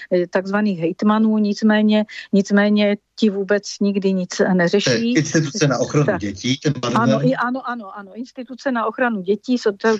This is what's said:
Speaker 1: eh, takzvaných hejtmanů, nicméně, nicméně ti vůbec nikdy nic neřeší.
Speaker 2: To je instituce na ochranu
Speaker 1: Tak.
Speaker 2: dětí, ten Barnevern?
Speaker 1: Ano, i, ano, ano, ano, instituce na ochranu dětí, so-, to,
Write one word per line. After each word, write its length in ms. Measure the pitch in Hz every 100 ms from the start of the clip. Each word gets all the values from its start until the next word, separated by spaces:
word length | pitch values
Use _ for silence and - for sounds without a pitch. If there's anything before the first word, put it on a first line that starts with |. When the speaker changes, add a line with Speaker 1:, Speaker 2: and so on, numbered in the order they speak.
| -
Speaker 1:
eh, 140 | 180 175
takzvaných 520 | 196 190 202 214 175
hejtmanů, 580 | 165 180 214 214 220 214
nicméně, 680 | 208 208 220 214 214 214 214 - -
nicméně 640 | 196 196 202 208 208 208 208 _ -
ti 80 | 220
vůbec 340 | 196 190 202 - -
nikdy 320 | 202 196 190
nic 280 | 185 180 - 196
neřeší. 600 | 185 170 202 156 113 117
Speaker 2:
To 60 | 131
je 20 |
instituce 460 | 147 165 143 - 143
na 100 | 120
ochranu 280 | 123 151 135
Speaker 1:
Tak. 160 | 90
Speaker 2:
dětí, 360 | 104 95 120 135
ten 160 | 151
Barnevern? 380 | 123 123 - 226
Speaker 1:
Ano, 160 | 220 190
i, 80 | 262
ano, 260 | 247 262 254
ano, 280 | 247 196 202
ano, 140 | 196 220
instituce 560 | 254 - 240 247 285
na 140 | 240 220
ochranu 360 | 220 247 214
dětí, 360 | 180 214 - 247
so-, 200 | 220 202
to, 200 | 226 214